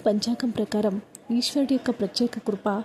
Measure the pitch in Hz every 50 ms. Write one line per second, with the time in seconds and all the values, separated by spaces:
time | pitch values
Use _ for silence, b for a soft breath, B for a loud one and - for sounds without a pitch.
0 | - 226 208 214 - 233 240 - - 240 208 - 208 - - 208 208 208 190 208
1 | - - - - - - 233 240 240 - - 294 277 277 269 247 - 254 240 -
2 | 202 185 - - 240 240 - 220 - - 202 196 - 208 196 208 220